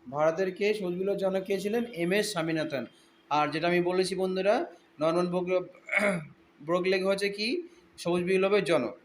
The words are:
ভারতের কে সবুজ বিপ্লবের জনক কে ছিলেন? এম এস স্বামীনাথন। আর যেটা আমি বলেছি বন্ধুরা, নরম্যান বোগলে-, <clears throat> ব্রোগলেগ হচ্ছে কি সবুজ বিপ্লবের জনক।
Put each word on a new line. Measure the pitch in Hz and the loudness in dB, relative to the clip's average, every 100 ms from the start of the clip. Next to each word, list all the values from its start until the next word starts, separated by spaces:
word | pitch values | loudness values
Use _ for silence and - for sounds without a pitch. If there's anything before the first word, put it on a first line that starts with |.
| 127 | -8
ভারতের | 139 156 160 190 | 0 0 2 -4
কে | 180 208 | -2 -2
সবুজ | 214 180 | 0 -2
বিপ্লবের | 175 190 196 | -2 -2 0
জনক | 190 190 | 0 -2
কে | 190 196 | -2 -2
ছিলেন? | 202 233 | -2 -4
এম | 233 170 170 | -4 -4 0
এস | 202 208 | 0 0
স্বামীনাথন। | 170 160 160 151 135 113 - _ _ _ | -2 -2 -2 -2 -4 -8 -14 _ _ _
আর | 147 147 | 2 2
যেটা | 156 170 | 0 2
আমি | 175 | 2
বলেছি | 175 185 185 | 2 2 0
বন্ধুরা, | 185 185 185 190 247 349 - _ - | 0 -2 0 2 2 -2 -10 _ -2
নরম্যান | 156 170 180 | 0 2 0
বোগলে-, | 180 180 185 180 - - 196 208 | 0 0 0 0 -14 -4 0 2
<clears throat> | 180 147 - _ _ | 0 -6 -20 _ _
ব্রোগলেগ | 147 180 185 190 190 | -2 0 2 2 2
হচ্ছে | 196 202 | 0 -2
কি | 202 220 349 - - - - | -2 -4 -4 -6 -20 -20 -8
সবুজ | 170 180 | -2 0
বিপ্লবের | 175 190 190 208 | 2 2 4 2
জনক। | 165 156 113 - | 4 2 0 -8